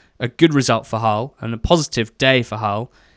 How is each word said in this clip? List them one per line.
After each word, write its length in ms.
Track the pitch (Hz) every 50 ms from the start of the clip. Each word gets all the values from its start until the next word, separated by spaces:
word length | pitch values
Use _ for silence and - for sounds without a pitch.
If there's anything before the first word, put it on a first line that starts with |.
| _ _ _ -
a 80 | 120
good 260 | 120 - - 165 160 147
result 320 | 139 120 - 117 110 -
for 140 | - 113 110
Hull 340 | 113 110 104 107 127 143 _ -
and 100 | 113 113
a 60 | 117
positive 580 | 113 - - 175 165 143 - - 123 110 - _ -
day 240 | 135 131 131 127 113
for 140 | - 107
Hull, 340 | 107 110 104 101 107 123 - _ _ _ _ _